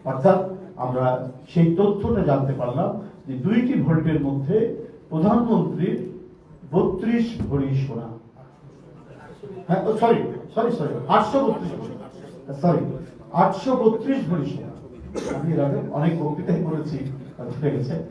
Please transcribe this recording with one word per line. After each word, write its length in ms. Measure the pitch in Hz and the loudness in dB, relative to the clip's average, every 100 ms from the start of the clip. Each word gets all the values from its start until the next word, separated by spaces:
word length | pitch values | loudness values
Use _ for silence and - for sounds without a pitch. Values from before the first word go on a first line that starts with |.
অর্থাৎ 460 | 131 135 185 190 - - - - | -4 4 4 4 2 -8 -14 -6
আমরা 520 | 127 127 127 127 131 - - | -2 2 2 2 -4 -12 -2
সেই 280 | 170 170 170 | 4 4 6
তথ্যটা 440 | 208 - 233 202 | 4 2 0 2
জানতে 320 | - 139 135 | 2 2 0
পারলাম 480 | - - 135 - - - - - | -2 -2 0 -2 -2 -10 -16 -10
যে 100 | 127 | -4
দুইটি 360 | 185 233 247 | 2 2 4
ভল্টের 460 | 180 139 160 160 147 | 2 4 2 2 0
মধ্যে 680 | 139 139 - 214 233 - - - - | 0 -2 0 2 2 -4 -12 -18 -6
প্রধানমন্ত্রীর 1040 | 160 196 240 233 185 156 147 180 - - - - - - - - | 2 4 4 4 2 2 0 0 -2 -6 -12 -18 -20 -20 -20 0
বত্রিশ 680 | 175 214 185 220 233 226 - 104 | 2 2 0 0 2 0 -2 -2
ভরি 260 | 139 135 | 0 0
সোনা, 340 | 135 - - 113 - - - - - - - - - - - - - - - - | 0 -2 -6 -10 -14 -18 -20 -20 -20 -20 -20 -20 -20 -20 -20 -20 -18 -16 -14 0
হ্যাঁ, 220 | 190 220 | 0 2
ও, 80 | - | 2
সরি, 240 | 233 - - - - | 4 4 2 -6 -6
সরি, 180 | 214 233 | -2 0
সরি, 220 | - 143 - - | -2 -4 -4 2
আটশো 380 | 202 214 277 220 | 2 4 2 2
বত্রিশ 260 | - 175 | -2 -6
ভরি, 840 | - - - - - - - - 143 | -8 -10 -12 -16 -18 -18 -18 -12 0
সরি, 380 | 175 147 - - - - - | 2 2 0 -6 -12 -18 -4
আটশো 440 | 165 196 - 262 240 | 2 2 2 0 4
বত্রিশ 420 | 220 220 269 269 160 | 4 4 0 -2 0
ভরি 160 | 170 135 | -2 -2
সোনা। 200 | - - - - - - - - - | -6 -10 -14 -18 -16 -10 -8 -6 -4
আমি 140 | 160 | 0
এর 120 | 147 | 2
আগে 140 | 139 - - | 2 0 -4
অনেক 300 | - 165 165 | 0 0 0
বক্তৃতায় 400 | 147 147 180 170 | -2 -4 -2 0
বলেছি, 360 | 160 156 139 131 131 - - - | 0 -4 -4 -6 -6 -8 -12 -12
ভুলে 320 | 123 - 147 | -10 -2 -2
গেছে। 240 | - 120 165 - | -2 -4 -6 -8